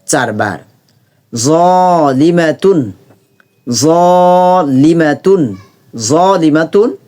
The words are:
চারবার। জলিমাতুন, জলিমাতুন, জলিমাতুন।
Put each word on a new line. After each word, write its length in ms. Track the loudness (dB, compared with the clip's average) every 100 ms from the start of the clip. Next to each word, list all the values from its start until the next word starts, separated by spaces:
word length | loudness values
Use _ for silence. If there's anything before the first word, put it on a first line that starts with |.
| -6
চারবার। 520 | -4 -4 -4 -6 -6 -16 _ _ _ _ _ -14
জলিমাতুন, 1600 | -6 -2 2 2 2 2 0 0 0 0 0 -2 0 0 0 -2 -10 _ _ _ _ _ _ -8
জলিমাতুন, 1900 | -4 0 2 2 2 2 2 2 0 0 2 2 2 0 -2 0 0 -2 -6 -20 _ _
জলিমাতুন। 1000 | -10 -2 0 2 2 0 0 -2 -2 -2 -4